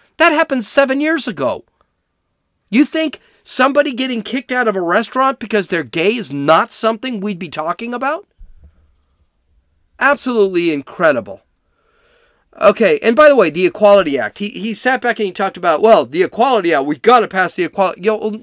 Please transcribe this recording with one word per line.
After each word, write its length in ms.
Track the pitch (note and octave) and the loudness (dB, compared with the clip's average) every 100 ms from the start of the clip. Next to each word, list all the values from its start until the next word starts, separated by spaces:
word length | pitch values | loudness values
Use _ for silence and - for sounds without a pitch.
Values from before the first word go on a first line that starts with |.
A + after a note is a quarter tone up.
| _ - | _ 0
That 140 | E4 | 2
happened 340 | D#4 D#4+ B3+ G3+ | 2 0 -2 -2
seven 340 | - C4+ C4+ | 0 0 0
years 280 | D4+ D#4+ - | 0 -2 -4
ago. 360 | D3+ B2 F2+ - _ _ _ _ _ _ _ _ _ _ | -4 -4 -4 -10 _ _ _ _ _ _ _ _ _ _
You 160 | A3 D4 | 0 0
think 340 | D#4+ D#4 - _ _ | 0 -4 -8 _ _
somebody 500 | - - C4 C#4+ C#4+ | -10 0 2 2 0
getting 280 | A#3+ C4 A#3 | -4 -4 -6
kicked 300 | - C4 - | -6 -8 -4
out 160 | B3+ A#3+ | -2 -2
of 80 | G3 | -2
a 60 | |
restaurant 580 | E3+ F#3+ A3+ C4 C4+ C4 | 0 -2 -2 -2 -2 -2
because 280 | G#3+ G#3+ F#3 | -4 -4 -2
they're 160 | E3+ | -6
gay 320 | C3 E3 F#3+ A#3+ | -4 -2 -2 -2
is 180 | D3 | -6
not 380 | C#3+ C#3+ E3 A3+ | -2 2 4 2
something 480 | - A3 A3+ C4 A3 | -2 -2 -2 -6 -6
we'd 200 | G#3 F3 | -6 -8
be 100 | F3 | -8
talking 440 | D#3 D#3 E3+ A#3 | -8 -6 -6 -8
about? 340 | A#3+ C4 E4+ - _ - - - _ _ _ _ _ _ _ _ _ _ _ _ - | -6 -6 -6 -12 _ -20 -20 -20 _ _ _ _ _ _ _ _ _ _ _ _ -2
Absolutely 720 | C4 C#4+ C4 A#3 G3 F3 E3+ | 0 0 -2 0 0 0 -2
incredible. 680 | C#3+ - - E3 B2+ G2+ F#2+ _ _ _ _ _ _ _ _ _ _ _ - | -4 -8 0 0 0 -4 -16 _ _ _ _ _ _ _ _ _ _ _ 2
Okay, 400 | - G3+ G3 D3 | 2 4 2 2
and 140 | A3 A#3+ | 2 6
by 120 | D4+ | 6
the 80 | C4 | 6
way, 140 | E3+ | 2
the 160 | D#3 F3+ | 2 -2
Equality 520 | - G3+ G3+ D#3+ C3+ | 2 4 4 2 -2
Act. 220 | G#2 - | -4 -6
He, 100 | G#3 | -10
he 240 | F3 G#3+ | -8 -8
sat 280 | G3+ B3+ C4 | -4 -2 -2
back 180 | A#3+ A3 | -2 -4
and 80 | G3+ | -4
he 40 | |
talked 260 | - F#3+ F3+ | -4 -6 -2
about, 240 | F3 D3+ | -2 2
well, 240 | A3 F#3+ B2 | 6 6 4
the 180 | D#3 | -2
Equality 500 | F3+ - C4+ A#3 E3+ | -2 0 0 0 0
Act, 120 | D3+ C#3+ | 0 -2
we 120 | D3 | 0
gotta 300 | A3 B3 F#3 | 4 4 2
pass 280 | F#3+ F3+ - | -2 -4 -4
the 80 | |
Equality, 380 | E3 - F#3 - | -6 -2 -2 -2
yo, 300 | G3 G#3+ G#3+ G#3 | -4 -2 -4 -6